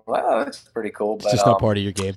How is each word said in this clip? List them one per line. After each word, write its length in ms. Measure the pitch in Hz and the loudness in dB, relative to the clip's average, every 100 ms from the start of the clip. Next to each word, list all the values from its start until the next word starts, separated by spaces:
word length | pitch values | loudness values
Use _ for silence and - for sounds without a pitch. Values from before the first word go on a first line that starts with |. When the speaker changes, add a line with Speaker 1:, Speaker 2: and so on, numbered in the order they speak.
| 113 | -4
Speaker 1:
like, 160 | 131 - | -2 0
"Oh, 180 | 117 | 0
that's 140 | 135 - | -2 -8
pretty 300 | - 117 104 | -12 -8 -8
cool." 280 | - 104 107 | -4 -4 -2
Speaker 2:
It's 80 | 104 | 0
Speaker 1:
But, 60 | |
Speaker 2:
just 120 | 104 101 | 4 4
not 80 | |
Speaker 1:
um, 60 | 98 | 4
Speaker 2:
part 180 | 113 101 | 2 0
of 60 | |
your 80 | 101 | -2
game. 220 | 92 95 | -4 -6